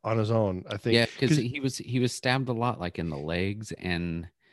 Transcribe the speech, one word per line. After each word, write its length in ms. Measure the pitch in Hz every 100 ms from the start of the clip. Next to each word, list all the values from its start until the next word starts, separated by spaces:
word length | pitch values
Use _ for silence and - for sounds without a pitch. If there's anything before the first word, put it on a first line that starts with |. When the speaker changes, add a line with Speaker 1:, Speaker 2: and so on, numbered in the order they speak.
Speaker 1:
on 140 | 110 113
his 120 | 107
own, 340 | 113 101 92 -
I 80 | 104
think. 180 | 120
Speaker 2:
Yeah, 120 | 117 113
'cause 220 | - 131
Speaker 1:
'Cause 60 | 151
Speaker 2:
he 220 | 120 143
was, 180 | 135 -
he 200 | 117 127
was 140 | 120
stabbed 360 | - 127 131 127
a 40 |
lot, 280 | 113 120 -
like, 180 | 87 90
in 100 | 82
the 80 | 71
legs 560 | 78 87 98 107 107
and 560 | - 92 85 85 82 85 _ _